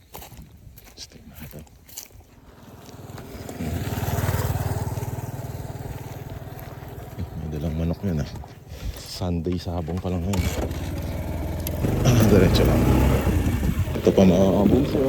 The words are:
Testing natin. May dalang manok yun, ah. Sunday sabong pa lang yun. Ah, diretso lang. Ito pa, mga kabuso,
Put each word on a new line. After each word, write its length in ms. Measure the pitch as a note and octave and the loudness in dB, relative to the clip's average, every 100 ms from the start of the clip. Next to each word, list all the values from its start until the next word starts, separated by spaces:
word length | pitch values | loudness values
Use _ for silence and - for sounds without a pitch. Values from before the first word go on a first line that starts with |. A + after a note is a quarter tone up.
| _ - - - - - - - - - | _ -18 -18 -18 -18 -20 -20 -20 -20 -18
Testing 320 | - - - | -18 -18 -20
natin. 360 | - D2+ - - - - - - - - - - - - - - - - - - - - - - - - - - - - - - - - - - - - - - - - - - - - - - - - - - - - - - - - - | -16 -16 -16 -18 -20 -20 -18 -18 -20 -20 -20 -20 -20 -20 -20 -20 -18 -16 -16 -14 -14 -14 -8 -6 -4 -4 -4 -2 -2 0 -2 -2 -2 -2 -4 -4 -6 -6 -8 -8 -10 -10 -10 -10 -10 -10 -12 -12 -12 -12 -12 -12 -14 -14 -14 -14 -14 -14 -10
May 280 | F2 E2 D#2 | -10 -8 -8
dalang 240 | D#2 D#2+ D#2+ | -6 -4 -2
manok 240 | E2 D#2+ G2 | -2 -2 -2
yun, 160 | D#2 | -2
ah. 80 | C#2 - - - - - - - | -4 -8 -14 -18 -16 -10 -8 -8
Sunday 640 | - - F2+ F2 E2 F2+ | -12 -6 -2 -2 -2 -4
sabong 400 | F2+ F2 D#2+ F2 | -4 -6 -4 -4
pa 80 | F2+ | -2
lang 160 | F2+ | -2
yun. 160 | E2+ G3 D#2+ - - - - - - - - - - - - - - - - | 0 0 -2 -2 -4 -6 -6 -6 -6 -6 -6 -6 -6 -6 -6 -2 -2 2 4
Ah, 80 | - G#2+ | 6 8
diretso 320 | G2 F#2 D#2 | 8 8 6
lang. 160 | A2+ A#2 B2 B2+ - C3 - - - - - - - - | 6 6 6 6 6 4 4 2 2 2 0 0 0 2
Ito 80 | - | 4
pa, 160 | F#2+ | 6
mga 240 | F#2+ F2 G2 F#2 | 6 6 6 4
kabuso, 360 | G2+ A#2+ C#3+ D3+ | 4 4 4 2